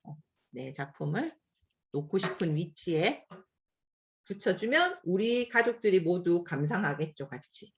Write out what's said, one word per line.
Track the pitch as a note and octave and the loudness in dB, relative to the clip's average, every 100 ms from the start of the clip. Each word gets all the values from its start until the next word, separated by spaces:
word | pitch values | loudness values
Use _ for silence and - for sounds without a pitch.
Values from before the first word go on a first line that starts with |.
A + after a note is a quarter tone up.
어, | - D3+ _ _ _ | -16 -18 _ _ _
내 | B2 C3+ | -12 -12
작품을 | C#3+ D3 - D3 E3+ D#4+ - _ _ _ _ _ | -8 -10 -6 -4 -2 -4 -6 _ _ _ _ _
놓고 | C#3+ D3 F#3+ | -6 -2 -2
싶은 | F#3 - E3+ D3+ | -2 -2 0 0
위치에 | E3 - - D#3+ F#3 C#4+ - - - _ _ _ _ _ _ _ | -2 -6 -2 2 2 0 -10 -20 -20 _ _ _ _ _ _ _
붙여주면 | - G3 - F#3 A3 D4 F4 F4+ | -12 -4 -2 0 2 4 2 0
우리 | D#3+ F#3 A3+ A#3+ A#3 | -2 0 2 2 2
가족들이 | A#3+ A#3 A#3 G#3+ F#3 | 2 2 2 4 4
모두 | E3 F3+ F3+ E3+ - | 4 0 4 2 2
감상하겠죠, | C#3+ D3 G#3 F#3 C#3+ D#3 - C3+ | -2 0 0 0 -2 -4 -6 -12
같이. | B2 - - G#3 | -12 -14 -18 -18